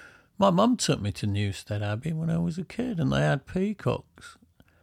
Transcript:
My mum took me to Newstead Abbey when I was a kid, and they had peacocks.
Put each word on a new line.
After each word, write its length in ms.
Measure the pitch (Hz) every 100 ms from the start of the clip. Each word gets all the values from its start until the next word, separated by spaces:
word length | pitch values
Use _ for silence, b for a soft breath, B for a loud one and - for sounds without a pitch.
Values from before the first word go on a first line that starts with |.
| B B B -
My 80 | 196
mum 260 | 180 226 247
took 240 | - 110
me 120 | 101
to 140 | - 110
Newstead 560 | 98 101 95 - 104
Abbey 280 | 104 107 160
when 160 | 160 165
I 100 | 165
was 200 | 170 165
a 60 |
kid, 340 | 165 - 254 190
and 140 | 135
they 80 | 139
had 260 | 151 143 -
peacocks. 920 | 185 196 208 127 104 - - - - _ _ b b